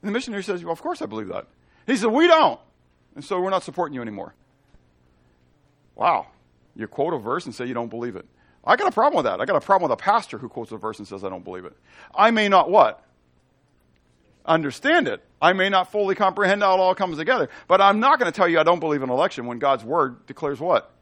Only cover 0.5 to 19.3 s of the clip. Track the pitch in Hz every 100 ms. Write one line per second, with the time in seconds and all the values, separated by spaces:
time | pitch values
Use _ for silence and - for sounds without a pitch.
0.5 | 185 170 165 302 349 254 110 196 95 -
1.5 | _ _ _ - 247 220 233 349 320 220
2.5 | - _ _ _ _ _ - 147 185 185
3.5 | 190 180 160 165 131 113 101 87 - _
4.5 | _ _ _ _ _ _ _ _ _ _
5.5 | _ _ _ _ - 147 135 - _ _
6.5 | _ _ - 107 - 151 160 107 151 170
7.5 | 110 123 120 117 117 120 95 - _ _
8.5 | _ - 214 392 - 262 233 120 92 117
9.5 | 165 - 190 165 117 - 220 - 110 120
10.5 | - 113 110 110 104 101 98 98 92 87
11.5 | 92 87 - _ - - 151 214 226 208
12.5 | 196 156 202 123 - _ _ _ _ _
13.5 | _ _ _ _ _ _ _ _ _ -
14.5 | 160 147 - 269 339 165 101 _ _ 160
15.5 | 190 190 196 180 208 196 196 196 196 196
16.5 | 202 202 185 185 185 185 156 160 254 -
17.5 | - - 185 196 208 247 294 202 160 175
18.5 | 165 156 175 165 147 131 127 185